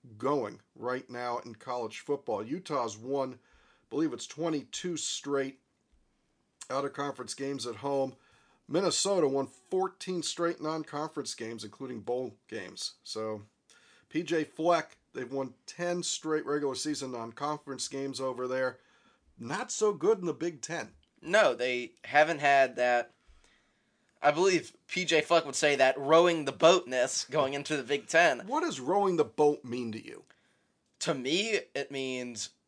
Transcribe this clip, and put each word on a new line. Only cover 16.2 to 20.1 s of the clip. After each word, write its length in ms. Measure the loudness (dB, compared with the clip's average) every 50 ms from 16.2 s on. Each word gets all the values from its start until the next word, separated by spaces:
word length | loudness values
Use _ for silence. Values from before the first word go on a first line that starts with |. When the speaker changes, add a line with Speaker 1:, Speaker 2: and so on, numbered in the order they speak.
| -2 -2 -2 -2 0
Speaker 1:
regular 300 | 0 -2 0 0 -2 -2
season 380 | -2 -4 -4 -4 -4 -6 -8 -6
non-conference 720 | -8 -8 -10 -8 -6 -4 -4 -4 -6 _ -12 -8 -8 -8
games 320 | -6 -6 -6 -6 -4 -4 -4
over 300 | -4 -4 -4 -4 -4 -2
there. 300 | -2 0 0 -2 -4 -6 _ _ _ _ _ _ _ _ _ _ _ -14
Not 320 | -10 -6 -6 -6 -6 -6
so 220 | -2 0 2 0 2
good 260 | 2 4 4